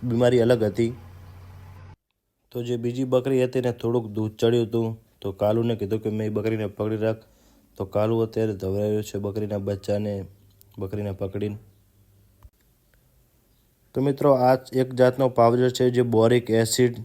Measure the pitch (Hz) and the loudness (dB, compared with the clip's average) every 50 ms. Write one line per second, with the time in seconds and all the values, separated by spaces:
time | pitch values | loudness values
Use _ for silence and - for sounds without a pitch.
0 | - 123 117 117 123 123 123 123 113 120 123 113 110 107 98 - 117 113 123 - | -4 -2 0 2 4 4 4 4 4 4 4 2 2 -2 0 0 -2 -2 -2 -8
1 | - - - - - - - - - - - - - - - - - - - _ | -16 -20 -20 -20 -20 -20 -20 -20 -20 -20 -20 -20 -20 -20 -20 -20 -20 -20 -20 _
2 | _ _ _ _ _ _ _ _ _ _ - 123 120 120 123 120 117 120 120 127 | _ _ _ _ _ _ _ _ _ _ -10 -10 -6 -4 -4 -4 -4 -4 -4 -4
3 | 135 127 127 127 123 135 135 131 127 127 127 131 123 123 117 - - 113 117 123 | -2 2 2 2 2 2 2 2 0 0 0 -2 -2 -2 -4 -2 -4 0 0 0
4 | 113 107 104 107 107 107 107 - - 113 117 120 117 107 117 117 117 113 113 113 | -2 -2 -6 -4 -4 -4 -4 0 2 2 2 2 0 0 0 -2 -2 -2 -4 -8
5 | _ _ _ _ - 98 95 - 101 104 107 117 117 117 117 98 107 98 107 110 | _ _ _ _ -10 -10 -6 -2 0 2 2 2 0 0 -2 -2 -4 -4 -4 -4
6 | 110 110 107 110 110 107 104 107 104 110 110 110 107 101 104 - 104 107 110 107 | -4 -4 -4 -4 -4 -4 -4 -4 -2 -2 -4 -4 -4 -6 -6 -4 -4 -4 -4 -2
7 | 107 110 110 110 - _ _ _ _ _ _ _ _ _ _ - 101 95 - 104 | -2 -2 -2 -4 -8 _ _ _ _ _ _ _ _ _ _ -12 -12 -4 -2 -2
8 | 104 110 113 113 113 110 113 110 110 110 107 95 95 95 95 101 104 107 107 107 | 0 0 0 0 -2 -2 -2 -2 -2 -2 -2 -4 -4 -4 -2 -2 -2 -2 -2 -2
9 | 107 - - 101 98 104 101 107 107 101 104 101 98 101 101 98 - - 104 104 | -4 -6 -8 -6 -6 -6 -6 -4 -6 -4 -6 -6 -4 -4 -6 -6 -4 -4 -4 -2
10 | 104 104 101 98 95 92 - _ _ _ _ _ - _ _ - 101 95 98 104 | -2 -4 -6 -8 -8 -12 -16 _ _ _ _ _ -20 _ _ -12 -10 -8 -8 -6
11 | 104 101 98 92 101 95 95 104 101 104 104 107 - _ _ _ _ _ _ _ | -6 -6 -6 -6 -8 -8 -6 -6 -6 -6 -8 -10 -14 _ _ _ _ _ _ _
12 | _ _ _ _ _ _ _ _ _ - _ _ _ _ _ _ _ _ _ _ | _ _ _ _ _ _ _ _ _ -20 _ _ _ _ _ _ _ _ _ _
13 | _ _ _ _ _ _ _ _ _ _ _ _ _ _ _ _ _ _ _ - | _ _ _ _ _ _ _ _ _ _ _ _ _ _ _ _ _ _ _ -2
14 | 131 143 139 139 139 147 139 127 123 127 131 127 127 - - 131 131 127 131 123 | -2 -2 -2 0 4 4 4 6 6 4 4 2 0 -4 -2 -2 -2 -2 2 4
15 | 127 127 127 131 135 127 - - 117 117 117 123 127 127 123 - 127 127 123 123 | 4 4 4 2 0 0 4 4 4 4 6 4 2 0 2 2 0 2 4 2
16 | 127 120 113 110 117 113 123 123 120 - 110 113 113 110 - - 127 123 117 117 | 0 2 4 4 4 6 4 2 2 2 2 2 2 2 2 2 2 2 0 -4
17 | - | -14